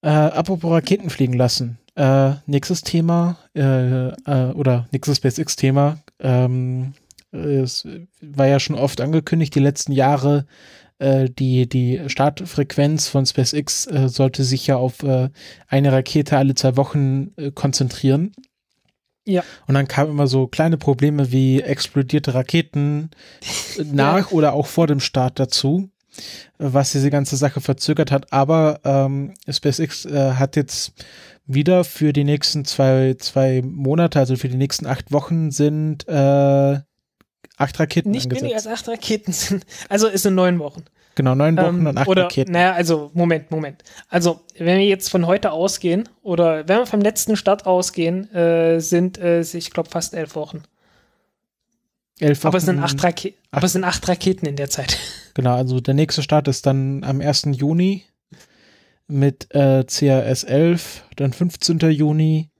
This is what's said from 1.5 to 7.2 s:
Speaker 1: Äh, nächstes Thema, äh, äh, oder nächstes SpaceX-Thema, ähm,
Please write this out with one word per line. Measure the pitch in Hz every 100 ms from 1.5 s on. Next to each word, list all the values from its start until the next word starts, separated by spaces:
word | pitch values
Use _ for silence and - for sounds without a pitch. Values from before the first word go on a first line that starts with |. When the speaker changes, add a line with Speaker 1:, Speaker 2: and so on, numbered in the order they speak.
| - 123 117 _
Speaker 1:
Äh, | - 135 135 135 139 -
nächstes | 139 143 180
Thema, | - 170 165 170 175 170 _
äh, | 170 135 131 127 127 127
äh, | - - 139 127
oder | 135 139 123 117
nächstes | 135 147 139
SpaceX-Thema, | 139 120 151 - 135 139 143 156 _ _
ähm, | 135 123 127 127 127 127 131 139 _ -